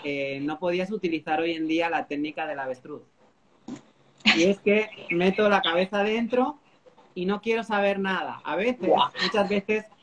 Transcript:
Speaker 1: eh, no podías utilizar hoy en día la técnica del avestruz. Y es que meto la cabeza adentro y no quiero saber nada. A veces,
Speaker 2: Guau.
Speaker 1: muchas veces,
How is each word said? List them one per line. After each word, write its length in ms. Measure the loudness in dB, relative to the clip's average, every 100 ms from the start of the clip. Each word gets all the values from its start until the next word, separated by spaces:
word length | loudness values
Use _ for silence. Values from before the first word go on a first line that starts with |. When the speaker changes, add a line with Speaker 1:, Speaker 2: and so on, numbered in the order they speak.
Speaker 1:
eh, 360 | -4 -2 -2 -2
no 180 | -4 -2
podías 320 | -2 0 -2
utilizar 480 | -2 -2 -2 0 0
hoy 140 | 0
en 140 | 0 0
día 220 | 0 2
la 180 | 0 -2
técnica 380 | -4 -4 -4 -6
del 120 | -4
avestruz. 440 | -6 -6 -10 -14 -16 _ _ _ _ _ -14 -14 -16 _ _ _ 0 4
Y 80 |
es 160 | 4 2
que 300 | 0 0 0 -8 -6
meto 400 | 0 2 4 4
la 120 | 4
cabeza 400 | 2 0 0 0
adentro 580 | 0 0 0 0 0 -4 _ _ -20 _ -16 -6
y 100 | -2
no 160 | -2
quiero 220 | 0 -2
saber 360 | 0 2 2 2
nada. 420 | 0 -2 -4 -8
A 120 | -4 -2
veces, 320 | 0 0 2
Speaker 2:
Guau. 220 | 4 4 2
Speaker 1:
muchas 300 | 0 2 2
veces, 360 | 0 0 -4 -4 -18